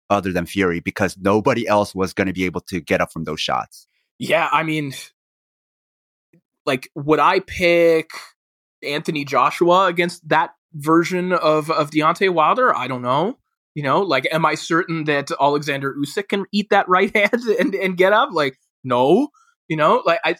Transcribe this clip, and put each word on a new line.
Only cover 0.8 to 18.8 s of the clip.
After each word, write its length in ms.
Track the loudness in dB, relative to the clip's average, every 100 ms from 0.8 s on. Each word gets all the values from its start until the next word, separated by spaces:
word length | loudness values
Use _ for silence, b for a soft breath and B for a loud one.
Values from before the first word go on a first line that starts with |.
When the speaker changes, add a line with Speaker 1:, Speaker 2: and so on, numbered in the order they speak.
Speaker 1:
because 360 | -4 -4 -4 -2
nobody 480 | 0 2 2 0 2
else 280 | 0 0
was 180 | -2 -4
gonna 200 | -2 -4
be 120 | -2
able 160 | -4 -6
to 180 | -8 -8
get 200 | -2 -2
up 120 | -2
from 120 | -6
those 160 | -8 -6
shots. 460 | -4 -4 -6 -14 _ _ _ -12
Speaker 2:
Yeah, 300 | -2 -2 0
I 100 | -2
mean, 300 | -2 -4 -6 -10 -18 _ _ _ _ _ _ _ _ _ _ _ _ _ _ _ -4
like, 240 | -4 -6
would 260 | -6 0 2
I 200 | 4 2
pick 720 | -2 0 2 4 4 4 -2 -14 -20 _ _ _ _ _
Anthony 420 | -8 -6 -4 -4
Joshua 600 | -2 0 0 2 4 4 2
against 420 | 0 -2 -4 0
that 220 | 0 0 -6 _
version 580 | -6 2 2 2 -2 0
of, 380 | 0 2 2 0
of 200 | -2 -2
Deontay 380 | 0 0 2 0
Wilder? 480 | 2 2 2 2 0
I 120 | -4
don't 140 | -4
know. 360 | -2 0 -2 -6 _ _ _
You 100 | -6
know, 160 | -2 0
like, 260 | 0 0 0
am 120 | 0
I 120 | 0 -2
certain 480 | -2 -2 -2 -4
that 260 | -2 -2 -2 0
Alexander 540 | 2 0 -2 -4 -6
Usyk 340 | -6 -6 -6 -4
can 180 | -4 -2
eat 180 | -4 0
that 180 | 2 4
right 260 | 2 2 0
<laughs> 0 |
hand 280 | 0 0 0 0
and, 140 | 0
and 220 | -2 -2 2
get 160 | 4
up? 180 | 4 2
Like, 260 | 0 -2 -4 _ _